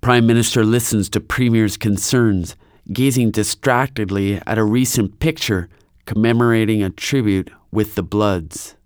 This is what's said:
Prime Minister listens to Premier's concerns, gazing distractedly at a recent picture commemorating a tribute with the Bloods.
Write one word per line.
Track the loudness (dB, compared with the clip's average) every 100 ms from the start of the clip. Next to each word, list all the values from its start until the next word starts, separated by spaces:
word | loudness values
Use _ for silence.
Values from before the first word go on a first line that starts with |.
Prime | 4 4 4
Minister | 4 2 2
listens | 2 2 0 -2 -2
to | -4
Premier's | -6 -2 2 2 0 0
concerns, | -2 -2 0 2 2 2 -4 -12 _ _ -10
gazing | -2 0 2 0
distractedly | 0 -4 -2 0 0 0 -4 -4 -2 0 -2 -2
at | 0
a |
recent | 2 2 0 0 -2 -2
picture | -4 -4 -4 -4 -4 _ _ _ -8
commemorating | 0 2 4 2 2 2 0
a | -2
tribute | -4 -4 -2 0 0 -4 -14 _
with | -2 -2
the | -4
Bloods. | -4 0 0 0 -6 -14 -16 _